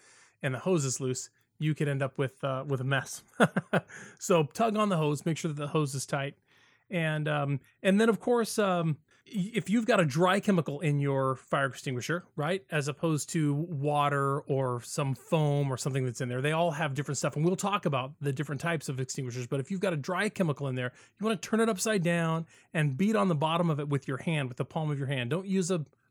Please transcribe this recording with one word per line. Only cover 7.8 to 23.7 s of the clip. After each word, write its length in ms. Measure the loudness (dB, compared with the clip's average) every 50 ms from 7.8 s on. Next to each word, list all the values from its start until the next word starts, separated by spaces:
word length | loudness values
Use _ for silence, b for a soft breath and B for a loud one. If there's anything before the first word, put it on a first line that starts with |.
and 180 | 2 4 4 6
then 80 | 6 4
of 100 | 4 2
course, 400 | 0 0 0 2 0 0 0 0
um, 380 | 2 2 2 2 2 0 -2 -2 b b b b b
y-, 240 | -8 -4 -4 -4 -2 -2
if 140 | -2 0 0
you've 160 | 0 2 2
got 160 | 4 4 4
a 40 | 4
dry 360 | 4 4 4 4 4 4 4
chemical 400 | 4 2 2 2 2 0 -4 -2
in 200 | 0 0 2 2
your 360 | 2 2 2 2 2 0 0
fire 300 | -2 -4 -2 0 0 0
extinguisher, 580 | 0 -2 -4 -6 -4 -4 -4 -2 -2 -2 -4 -4 -6 _
right, 280 | -4 -2 -2 -2 -4 -4 -2
as 180 | -2 0 0 -2
opposed 400 | -2 -2 0 0 0 0 0 -2
to 240 | 0 2 2 2 2
water 880 | 0 -2 -4 -4 -2 0 2 2 4 4 4 2 2 2 2 0 0
or 380 | -2 0 0 0 0 0 -2 -4
some 320 | -6 -6 -4 -2 -2 -2 -2
foam 560 | -4 -2 0 2 2 4 4 2 2 2 0
or 60 | -2
something 280 | -2 -2 -2 -2 -2 -2
that's 160 | -2 -2 -4
in 80 | -4 -4
there, 120 | -2 -2
they 120 | -2 0
all 180 | 0 2 0 0
have 240 | 0 -2 -4 -4 -2
different 240 | -4 -4 -4 -4 -2
stuff, 180 | -2 -2 0
and 80 | 0 0
we'll 120 | 0 0
talk 280 | 0 0 0 0 0 0
about 280 | 0 0 -2 -2 -4 -8 -6
the 120 | -4 -2
different 280 | -2 -2 -4 -4 -6 -4
types 280 | -2 -2 -2 -2 -4 -4
of 120 | -6 -6
extinguishers, 460 | -6 -6 -6 -6 -6 -6 -6 -6 -6
but 140 | -4 -4 -4
if 100 | -2 -4
you've 100 | -4 -2
got 120 | -2 -2
a 40 | -2
dry 320 | -2 -2 -2 -2 -2 -2 -2
chemical 400 | 0 0 0 0 0 -2 -4 -4
in 60 | -2
there, 160 | -2 -4 -6 B B B B B -6
you 60 | -4
wanna 120 | -2 -2
turn 240 | -4 -4 -2 0 2
it 80 | 2 2
upside 340 | 0 0 0 0 2 2
down 440 | 2 2 2 2 2 0 0 -2 -4 b b b b b
and 240 | -2 0 0 2 2
beat 200 | 2 2 2 4
on 120 | 4 4 2
the 60 | 2
bottom 360 | 2 2 2 2 2 2 2